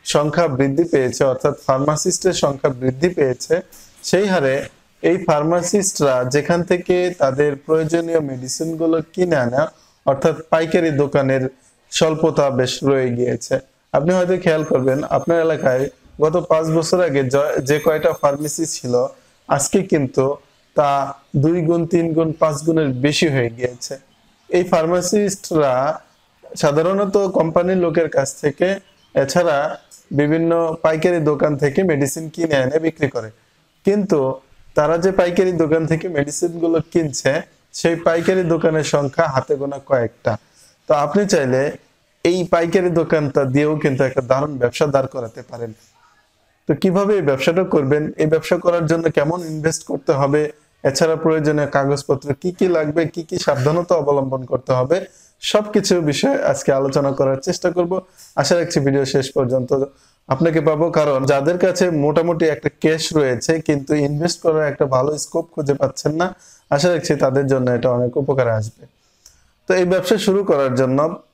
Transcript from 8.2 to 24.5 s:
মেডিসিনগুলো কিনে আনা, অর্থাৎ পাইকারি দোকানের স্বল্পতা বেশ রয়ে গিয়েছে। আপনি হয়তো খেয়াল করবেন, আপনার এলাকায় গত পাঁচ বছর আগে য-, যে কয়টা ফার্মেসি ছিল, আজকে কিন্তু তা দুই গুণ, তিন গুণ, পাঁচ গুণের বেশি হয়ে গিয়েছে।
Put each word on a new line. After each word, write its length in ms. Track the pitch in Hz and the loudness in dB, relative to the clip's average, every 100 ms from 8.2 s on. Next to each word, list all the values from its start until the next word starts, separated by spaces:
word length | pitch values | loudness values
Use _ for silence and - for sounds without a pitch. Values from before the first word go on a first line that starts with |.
| 143 | -2
মেডিসিনগুলো 680 | 127 127 - 160 165 165 160 156 | -8 -10 -6 -6 -2 0 -2 -4
কিনে 240 | - 180 151 | -4 0 0
আনা, 180 | 120 131 160 _ _ _ - | 0 -2 -2 _ _ _ -2
অর্থাৎ 260 | 135 165 151 - | 2 0 -2 -2
পাইকারি 380 | 160 165 180 165 143 | 0 2 0 2 0
দোকানের 400 | 143 143 135 131 131 - _ _ _ - | 0 0 2 0 -2 -8 _ _ _ 0
স্বল্পতা 460 | 160 156 160 151 143 127 | 0 2 0 2 0 0
বেশ 140 | 127 - 135 | -2 -2 0
রয়ে 200 | 135 127 120 | 0 0 -2
গিয়েছে। 360 | 123 123 - 131 - _ _ 139 | -2 -4 -4 -4 -4 _ _ 0
আপনি 140 | 160 185 | 2 0
হয়তো 160 | 180 185 | 0 0
খেয়াল 180 | 180 156 151 | 0 0 0
করবেন, 280 | 139 131 135 - 139 | 0 2 0 -2 -2
আপনার 220 | 143 165 160 | 0 0 2
এলাকায় 380 | 151 139 127 139 _ _ - | 0 0 0 -2 _ _ 0
গত 120 | 151 175 156 | 0 0 2
পাঁচ 160 | 160 160 160 | 0 2 0
বছর 220 | 160 180 175 | 2 0 2
আগে 140 | 139 131 | 0 2
য-, 200 | 139 147 147 135 | 2 2 -2 0
যে 80 | 147 | 0
কয়টা 260 | 165 156 160 151 | 2 2 0 0
ফার্মেসি 440 | 147 143 151 - 156 - | 0 0 -6 -4 -6 -6
ছিল, 180 | 131 123 135 - _ _ - 139 | -2 0 0 -6 _ _ -4 -2
আজকে 220 | - 202 185 | 0 0 2
কিন্তু 320 | 160 131 - 135 143 _ _ _ - | 0 0 0 -2 -4 _ _ _ 0
তা 120 | 143 139 135 - _ 147 | 2 0 -4 -10 _ 0
দুই 140 | 151 175 160 | 0 0 0
গুণ, 140 | 170 165 | 0 0
তিন 140 | 175 165 160 | -2 0 0
গুণ, 120 | 160 151 | -2 0
পাঁচ 140 | 160 143 160 | -2 0 -2
গুণের 220 | 160 147 127 | 0 0 0
বেশি 220 | 143 - 170 | 0 2 0
হয়ে 180 | 135 117 117 | 0 -2 -4
গিয়েছে। 360 | 123 123 - 135 _ _ _ _ _ | -8 -8 -14 -14 _ _ _ _ _